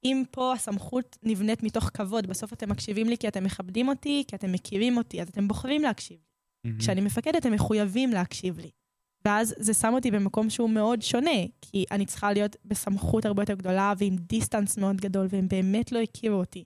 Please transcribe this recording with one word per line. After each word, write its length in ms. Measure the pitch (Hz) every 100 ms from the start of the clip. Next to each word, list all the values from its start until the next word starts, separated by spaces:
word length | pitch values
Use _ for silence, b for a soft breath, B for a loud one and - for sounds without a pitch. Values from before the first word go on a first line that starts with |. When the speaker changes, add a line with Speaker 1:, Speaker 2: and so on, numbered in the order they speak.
| 254
Speaker 1:
אם 180 | 269 254
פה 220 | - 254
הסמכות 640 | 254 - 208 - 247 247 -
נבנית 400 | 220 208 214 226
מתוך 280 | 220 226 -
כבוד, 340 | - 196 226 185
בסוף 260 | 185 214
אתם 160 | 233 208
מקשיבים 400 | 202 - 208 226
לי 80 | 240
כי 100 | 214
אתם 160 | 202
מכבדים 440 | 190 - 185 196 254
אותי, 360 | 277 285 285 285
כי 80 | 196
אתם 160 | 190
מכירים 460 | 180 - 202 233 240
אותי, 240 | 226 175
אז 60 | 175
אתם 180 | 202 202
בוחרים 340 | 185 254 302
להקשיב. 360 | 294 208 - - _ _ _ _ 117
Speaker 2:
מהמם. 140 | 110
Speaker 1:
כשאני 220 | 110 190
מפקדת, 440 | 202 233 269 320 254
הם 80 |
מחויבים 580 | 208 - 214 202 208 262
להקשיב 480 | 208 - - 185 165
לי. 100 | 156 _ _ _ _ _ 208
ואז 300 | 208 226 -
זה 160 | 214
שם 200 | 220 226
אותי 180 | 254 254
במקום 380 | 208 196 214 220
שהוא 200 | - 226
מאוד 320 | 220 214 240
שונה, 300 | - 240 302 262 175 -
כי 240 | - 196 185
אני 140 | 202 196
צריכה 280 | - 208
להיות 220 | 202 208 - -
בסמכות 600 | 208 - 196 - 220 220
הרבה 160 | 202
יותר 120 | 208
גדולה, 400 | 196 185 185 202 196
ועם 180 | 202 185
דיסטנס 600 | 170 226 208 220 202 -
מאוד 240 | 196 196
גדול, 260 | 196 190 190
והם 180 | 196 185
באמת 440 | 190 190 202 233
לא 80 | 233
הכירו 380 | 220 - 220 202
אותי. 240 | 180 185